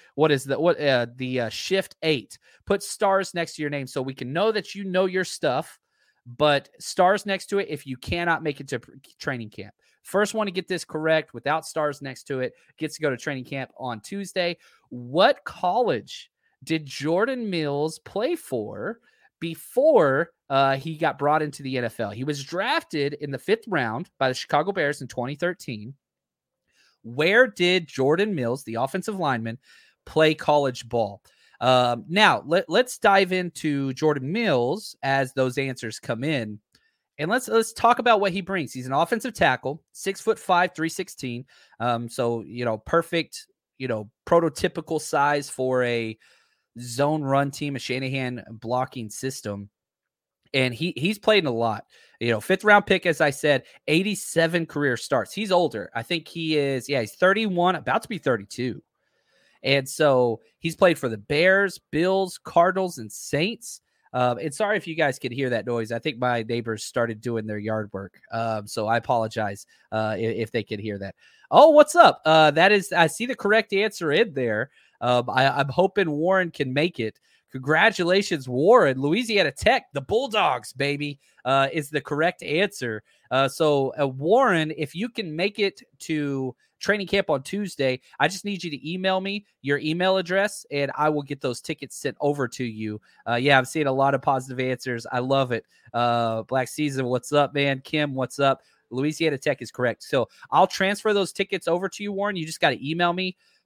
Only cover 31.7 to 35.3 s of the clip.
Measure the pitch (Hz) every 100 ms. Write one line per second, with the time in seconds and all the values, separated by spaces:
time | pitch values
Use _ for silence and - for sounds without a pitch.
31.7 | 127 123 120 107 185 202 117 127 175 165
32.7 | 196 254 - 208 196 185 185 180 - 156
33.7 | 139 135 131 156 143 131 208 220 127 120
34.7 | 202 - - 135 135 131